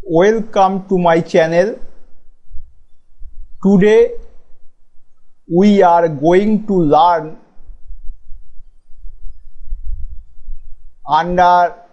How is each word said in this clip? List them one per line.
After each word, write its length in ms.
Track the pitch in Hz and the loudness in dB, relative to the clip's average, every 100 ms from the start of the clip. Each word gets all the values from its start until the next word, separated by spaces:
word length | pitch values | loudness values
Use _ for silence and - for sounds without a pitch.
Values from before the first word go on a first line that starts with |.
welcome 840 | - 160 196 226 - 208 190 190 190 | 0 2 2 2 -2 2 2 0 -2
to 100 | 185 | 0
my 220 | 170 170 | 4 2
channel. 580 | 165 180 160 170 196 - - - - - - - - - - - - - _ - - - - - | 2 2 2 2 0 -2 -8 -8 -12 -12 -14 -16 -6 -6 -6 -16 -20 -20 _ -14 -12 -10 -10 -4
Today 520 | 190 196 214 220 233 - - - - - - - - - - - - - - | 2 4 6 6 4 0 -10 -16 -14 -12 -12 -14 -18 -18 -18 -18 -20 -20 -2
we 360 | 170 208 202 | 4 6 6
are 260 | 180 170 170 | 6 4 2
going 580 | 143 151 180 208 214 214 | 0 2 4 4 0 0
to 60 | |
learn 640 | 190 156 147 170 170 156 160 _ - - - - - - - - - - - - - - - - - - - - - - - - - - - - - - - - - - - - | 0 4 4 4 2 -4 -16 _ -16 -14 -12 -8 -4 -4 -6 -8 -8 -6 -10 -12 -20 -14 -10 -10 -6 -6 -6 -10 -8 -6 -4 -2 -2 -4 -6 -10 -8 -4 -4 -4 -8 -8 -12 -2
under 720 | 151 170 180 180 180 175 - - | 0 0 2 4 4 2 -2 -20